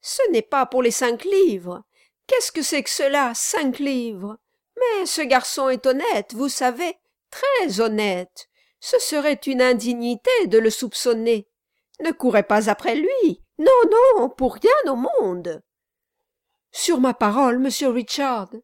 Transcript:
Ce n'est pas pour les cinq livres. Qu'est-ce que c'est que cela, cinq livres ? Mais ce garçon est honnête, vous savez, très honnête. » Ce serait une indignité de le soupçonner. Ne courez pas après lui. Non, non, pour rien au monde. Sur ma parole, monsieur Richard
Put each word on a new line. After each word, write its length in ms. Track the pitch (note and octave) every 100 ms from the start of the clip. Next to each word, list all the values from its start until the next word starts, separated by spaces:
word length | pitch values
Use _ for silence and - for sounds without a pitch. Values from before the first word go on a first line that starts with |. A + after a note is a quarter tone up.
Ce 200 | - - B4+
n'est 100 | B3+
pas 240 | A3 C#4 B3
pour 160 | B3+
les 100 | A#3+
cinq 340 | A3+ B3 A#3 F4+
livres. 580 | G4 F#4 G3 F3 F3+ - _ _ _ _
Qu'est-ce 280 | C5 -
que 80 | -
c'est 220 | C#4 D4+
que 60 | -
cela, 440 | - C#4 C#4+ B3 A3+
cinq 440 | - E4+ C#4+ B3+
livres ? 580 | C#4 C4 A#3 G3+ G3 A3 _ _ _ -
Mais 280 | B4+ G#4 F#4
ce 140 | -
garçon 480 | D4 B3+ B3 - C4+
est 180 | B3+ C4
honnête, 480 | C4 F4+ F4 G3+
vous 140 | A3 C#4
savez, 480 | - B3+ B3 F4 - _ _ _
très 520 | - C5+ C5+ F4+ F#3+
honnête. » 680 | A3+ G#3+ G#3 F#3 F3+ - - _ _ _
Ce 200 | - B4
serait 400 | - D4 D4 C#4+ C#4
une 160 | B3+
indignité 840 | B3+ B3 A3+ A#3+ A#3+ A#3+ - B4 F4
de 100 | A3
le 120 | A3
soupçonner. 760 | G#3+ A#3+ - B3+ A3+ A3+ A3 G3+ _ _ _ _ _
Ne 100 | D#4+
courez 320 | D#4+ B3+ G#3+
pas 260 | G3+ G#3 G#3+
après 260 | G#3 E4 A#3+
lui. 480 | E4+ C5+ F4+ - _ -
Non, 140 | D#4+ C5 A#4+
non, 380 | G#4+ C5 A4+ B3
pour 260 | - B3+ -
rien 380 | G#4+ C#5+ G#4+
au 20 | B3+
monde. 680 | F4+ D5 G#3 F3+ F3 D#3 _ _ _ _ _ _ _ _ _ _ _
Sur 280 | - - D#4+
ma 140 | B3+
parole, 460 | A#3+ G#3 A3 C4+ B3
monsieur 300 | C4+ - C#4
Richard 600 | A#3+ A3+ - C#4 A#3+ F#3+ A3+